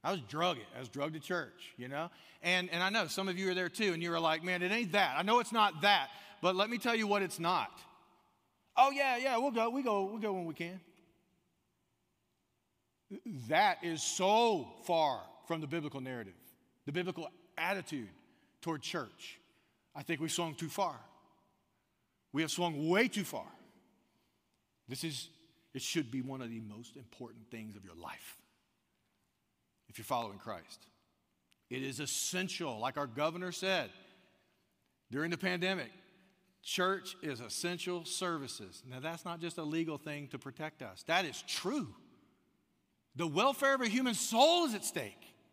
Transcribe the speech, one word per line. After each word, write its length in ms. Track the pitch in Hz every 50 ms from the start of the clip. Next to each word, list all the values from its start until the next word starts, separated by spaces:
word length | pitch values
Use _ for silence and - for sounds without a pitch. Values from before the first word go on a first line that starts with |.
I 100 | - 147
was 100 | 196 180
drug 360 | 120 104 143 151 170 180 165
it. 80 | 120 104 - -
I 40 | 123
was 100 | 135 113
drugged 240 | - 139 143 160 156
to 60 | 156
church, 540 | 147 - 180 175 147 107 - - - - -
you 100 | - 123
know? 220 | 127 139 147 165 170 - - - - - -
And, 280 | - 170 180 185 180 180
and 100 | 160 170
I 80 | 185 190
know 180 | 208 226 190
some 200 | 147 - - 196
of 100 | 190 180
you 140 | 180 196 185
are 20 | 180
there 160 | 180 180 170
too, 240 | - - 220 196 170
and 80 | 165
you 80 | 170 170
were 100 | 170 165
like, 240 | 165 160 160 165 165
"Man, 200 | 180 180 180 180
it 80 | 180
ain't 220 | 208 233 240 175 156
that. 220 | 208 190 143 131
I 60 | 147 180
know 160 | 202 226 240
it's 120 | 233 -
not 300 | 220 226 214 202 160 151
that, 280 | 156 202 202 175 135 - - - - - - -
but 140 | - 180 185
let 140 | 185 202 220
me 80 | 240
tell 180 | 208 - 240 233
you 100 | 226 214
what 160 | 202 202 202
it's 180 | 190 170 - -
not." 400 | 165 170 185 160 110 - - - - - - - _ _ _ _ _ _ _ _ _ _ _ _ _ _ _
"Oh, 140 | - 254 277
yeah, 260 | 277 277 277 269 254
yeah, 200 | 240 254 269 254
we'll 140 | 226 254 285
go. 180 | 220 226 226 233
We 140 | 240 277 269
go, 220 | 240 208 202 196
we'll 140 | 196 214 226
go 140 | 220 214 196
when 120 | 185 175
we 80 | 165 151
can." 260 | - 170 170 185 190 - - _ - _ _ _ _ _ _ _ _ _ _ _ _ _ _ _ _ _ _ _ _ _ _ _ _ _ _ _ _ _ _ _ _ _ _ _ _ _ _ _ _ _ _ 196 - _ 247 185 131 117 110
That 340 | 151 170 208 202 175 - -
is 180 | 170 165 151
so 680 | - - - - 185 190 208 226 240 233 214 160 120 - - - -
far 340 | - 175 165 156 143 127 104 85 - - - -
from 140 | - 170 160
the 80 | 156
biblical 320 | 143 165 170 147 147 135 139
narrative, 340 | 127 131 127 120 107 95 87 87 - - - _ _ _ _ _ _
the 60 | 151 147
biblical 360 | 180 180 185 - 160 160 139 - - - _ _
attitude 500 | - 160 180 202 190 165 - 156 139 113 95 85 - _ _ _ _ _ _ _ _
toward 200 | - 165 160 143
church. 580 | - - - 165 127 - - - - - - - _ _ _ _ _ _ _ _ _ _ _
I 100 | 147 139
think 180 | - 170 139
we've 100 | 160 160
swung 240 | - 175 175 165 143
too 140 | - 170 151
far. 260 | - - 196 170 139 113 - - - - _ _ _ _ _ _ _ _ _ _ _ _ _ _ _ _ _ _ _ _ _ _
We 100 | - 143 160
have 60 | 151
swung 380 | - - 180 175 156 143 151
way 220 | 160 180 202 254 226
too 160 | - 208 180
far. 200 | - - 113 82 - - - - - _ _ _ _ _ _ _ _ _ _ _ _ _ _ _ _ _ _ _ _ _ _ _
This 160 | - 127 127 -
is, 240 | 160 143 123 - - _ _ _ _ _ _ _ _ _
it 80 | 131
should 280 | - - - 170 143 117
be 120 | 123 135
one 200 | 123 131 135 131
of 80 | 127 117
the 120 | 117 113
most 340 | 110 104 104 110 117 - -
important 560 | 143 123 - - - 127 113 113 120 110 _
things 240 | 120 113 110 110 104
of 80 | 104 95
your 100 | 95 82
life 440 | 82 85 80 - - - - - - _ _ _ _ _ _ _ _ _ _ _ _ _ _ _ _ _ _ _ _ _ _ _ _ _ _ _ _ _ -
if 80 | 110
you're 80 | - 107
following 340 | - 135 120 117 107 98 98
Christ. 480 | - 117 101 85 80 - - - - _ _ _ _ _ _ _ _ _ _ _ _ _ _ _ _ _
It 140 | 123 131 135
is 160 | 139 127 131
essential, 800 | 147 131 - - - - 175 180 185 185 - - 175 143 117 107
like 180 | 113 131 -
our 80 | 147 143
governor 460 | 131 110 131 147 160 165 175 185 180
said 400 | 170 - 185 190 190 170 131 98 - - - - - _ _ _ _ _ _ _ _ _ _ _ _ _ _ _ _ _ _ _
during 180 | 120 139 156 165
the 80 | 175
pandemic, 540 | - 190 185 180 175 180 190 190 180 131 110 - - - _ _ _ _ _ _ _ _ _ _ _ -
"Church 540 | - - 185 180 185 190 185 - - - -
is 200 | - 156 135 110
essential 640 | 123 107 - - - 175 180 170 - 180 180 175 165
services." 760 | 143 - - 190 175 165 151 139 123 - - 107 92 85 - - 127
Now, 120 | 127 131
that's 240 | 135 160 165 165 -
not 160 | 180 170 165
just 160 | 165 170 -
a 60 | - 160
legal 340 | 151 156 165 165 160 151
thing 320 | 135 - 151 147 147 147 127
to 100 | - 135
protect 420 | - 139 120 - 156 156 - _
us. 220 | 131 107 92 - -
That 180 | - 165 180 190
is 180 | 147 113 - -
true. 460 | - - - - 185 262 302 208 117 - - - - - _ _ _ _ _ _ _ _ _ _ _ _ _ _ _ _ _ _ _ _
The 120 | 131 170
welfare 480 | 165 139 165 226 269 269 - 277 269 269
of 60 | 262
a 60 | 247
human 280 | 226 196 254 262 247 220
soul 500 | - - - 220 233 269 320 339 349 339
is 80 | 277 220
at 100 | 196 -
stake 520 | - - 170 120 101 - - - - - _ _ _